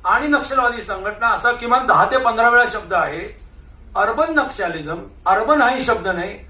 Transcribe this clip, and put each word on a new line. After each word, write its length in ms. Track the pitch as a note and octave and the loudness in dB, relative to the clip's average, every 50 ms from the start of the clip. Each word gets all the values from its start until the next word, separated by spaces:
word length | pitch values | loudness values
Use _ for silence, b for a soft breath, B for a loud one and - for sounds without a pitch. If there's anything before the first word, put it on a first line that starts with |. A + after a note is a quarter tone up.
| - | 2
आणि 220 | - - B3 D4 | 2 0 2 2
नक्षलवादी 540 | D4 D4 C4+ - - C4+ C4 B3 A#3+ A#3+ A3+ | 2 0 0 0 0 -2 0 0 0 -2 -4
संघटना 460 | - G#3 G3 F#3+ F#3+ G#3 G#3 - A#3 | -8 -8 -8 -6 -6 -8 -6 -2 0
असा 240 | A#3 G#3+ - - A#3+ | 0 0 2 0 -2
किमान 360 | A#3 - A#3 A#3+ B3 B3+ B3 | -2 0 0 0 0 2 2
दहा 180 | - F3+ F3 F#3+ | 2 4 4 4
ते 120 | - C4 | 2 2
पंधरा 320 | C4 B3+ A#3 A3 A3 A#3 A#3 | 2 2 0 2 4 2 6
वेळा 160 | A#3+ B3 B3 - | 6 4 4 2
शब्द 220 | - G#3+ - F3 F#3+ | -2 -8 -6 -4 -2
आहे. 460 | F3 D#3 D3+ D3+ E3+ - - - - - - - - - - - - - - - | -2 -2 -2 -6 -10 -12 -12 -16 -18 -20 -20 -20 -20 -20 -20 -20 -20 -20 -8 -2
अर्बन 380 | F#3 G3+ G#3+ A3+ D4 D#4 D#4+ D#4+ D4 | -2 -2 -2 0 -2 -2 0 0 0
नक्षलिझम, 600 | C4+ - - - F#3+ E3+ E3 D#3+ D3 D3+ E3+ E3+ - - - - - | -2 -2 -4 -6 -6 -4 -4 -6 -8 -8 -10 -10 -12 -16 -20 -6 0
अर्बन 360 | F3 F#3+ G#3+ A3 C#4+ D4+ D4 | 2 2 2 4 2 2 4
हाही 200 | C4 B3 C4 B3+ | 4 2 2 0
शब्द 260 | - - - F#3+ F3+ | 0 0 -2 -2 -2
नाही 320 | F#3+ F3+ F3 F3 G3+ G#3 - - | -4 -4 -4 -6 -8 -10 -14 -18